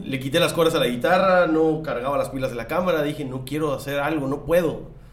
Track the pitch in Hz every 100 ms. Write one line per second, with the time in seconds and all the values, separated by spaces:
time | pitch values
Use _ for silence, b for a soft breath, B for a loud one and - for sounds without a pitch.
0 | - 131 135 165 156 170 160 160 123 120
1 | 165 180 190 180 165 160 160 151 151 120
2 | 135 139 131 131 127 117 113 160 185 156
3 | 147 147 135 127 127 151 156 131 139 143
4 | 147 160 135 147 147 175 156 113 - B
5 | B